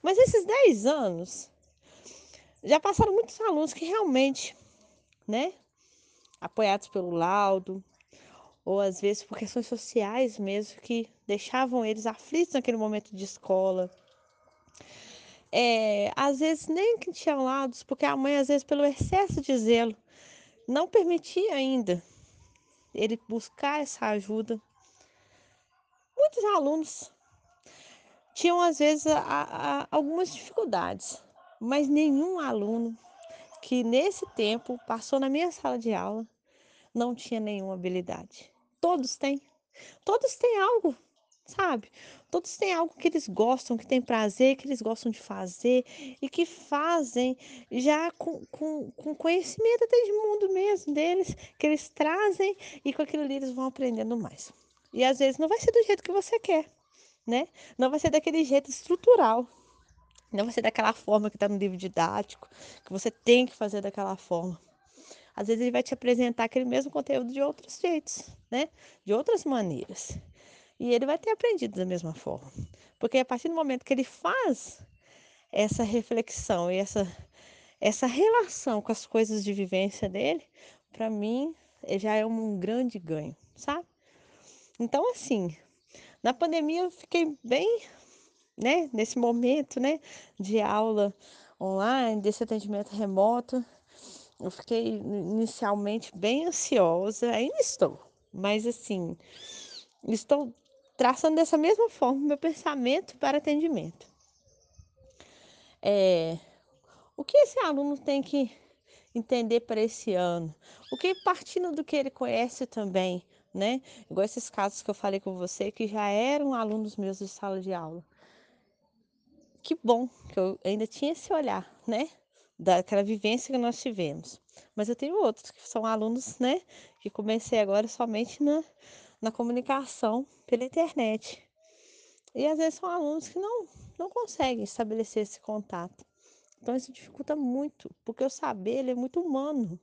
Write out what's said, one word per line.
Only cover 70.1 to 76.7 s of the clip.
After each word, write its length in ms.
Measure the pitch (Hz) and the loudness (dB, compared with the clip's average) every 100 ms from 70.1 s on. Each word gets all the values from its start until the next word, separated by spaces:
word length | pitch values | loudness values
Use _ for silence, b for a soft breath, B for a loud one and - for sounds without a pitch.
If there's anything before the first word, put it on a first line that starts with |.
| - - b b b b b | -14 -14 b b b b b
E 160 | 240 | 0
ele 120 | 240 269 | 2 2
vai 120 | 320 | -2
ter 120 | 427 | 0
aprendido 460 | 440 480 392 233 196 | 2 2 2 -2 -2
da 80 | |
mesma 300 | 185 180 165 | -2 -2 -4
forma. 360 | 160 - - - - - b b _ | -8 -8 -8 -10 -12 -12 b b _
Porque 200 | 233 262 | 0 2
a 60 | |
partir 240 | 254 247 330 | 0 -2 -2
do 60 | |
momento 300 | 330 294 254 | -2 -2 -2
que 80 | - | 0
ele 120 | 269 | 0
faz 760 | 262 - 339 523 440 240 - - - _ b b b b b | 0 -4 -2 0 0 -2 -6 -20 -20 _ b b b b b
essa 320 | - 208 - | 0 0 0
reflexão 880 | 226 233 214 233 220 - - 185 175 | 0 -2 -2 -4 -4 -8 -2 -2 0